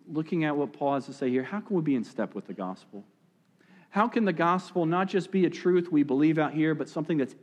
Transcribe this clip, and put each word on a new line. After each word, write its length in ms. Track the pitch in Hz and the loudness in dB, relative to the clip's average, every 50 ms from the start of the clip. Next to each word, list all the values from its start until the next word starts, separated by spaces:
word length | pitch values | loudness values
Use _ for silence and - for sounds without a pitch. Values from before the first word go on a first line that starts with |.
| _ - | _ -8
looking 340 | 160 156 156 - 185 165 156 | -6 -6 -4 -2 -2 0 0
at 140 | 151 147 147 | 0 0 0
what 160 | 143 123 - | -2 -4 -4
Paul 220 | - 143 139 139 | -4 -2 0 0
has 100 | 135 123 | -2 -4
to 80 | - 131 | -6 -8
say 160 | - 143 127 | -4 -2 0
here, 140 | 123 131 131 | 0 0 -2
how 180 | - 196 208 | -2 -6 -8
can 160 | 208 - 208 175 | -6 -2 -2 -2
we 40 | |
be 140 | 156 147 135 | 0 0 0
in 80 | 120 107 | 0 -2
step 320 | - - - 107 98 - | -4 -6 -6 -6 -6 -6
with 120 | 101 - - | -10 -12 -10
the 60 | 92 | -10
gospel? 520 | 95 95 92 92 - - _ - 101 104 _ _ _ _ _ _ _ _ _ _ _ _ _ - - - _ | -8 -8 -8 -8 -12 -14 _ -18 -20 -20 _ _ _ _ _ _ _ _ _ _ _ _ _ -20 -20 -18 _
How 200 | - 202 220 240 | 0 0 0 2
can 160 | - 247 220 | 2 0 2
the 80 | 190 170 | 2 2
gospel 520 | 156 165 175 180 185 185 - - 185 165 | 2 2 2 2 0 -2 -4 -2 -2 0
not 220 | 160 170 180 190 190 | 2 2 0 0 0
just 240 | - 190 165 - | 0 -2 -2 0
be 140 | - 190 180 | 0 2 2
a 40 | 165 | 2
truth 400 | - - - 180 180 180 170 - | 0 0 0 2 4 2 2 2
we 140 | 160 147 143 | 2 2 2
believe 340 | 139 127 139 151 160 156 156 | 2 2 4 4 4 4 4
out 160 | 151 139 143 | 2 0 0
here, 220 | 156 156 160 156 | 0 0 0 0
but 140 | 143 135 - | -2 -4 -6
something 280 | - 165 156 156 170 147 | -6 -6 -4 -2 0 0
that's 160 | 131 123 - - | 0 -2 -4 -16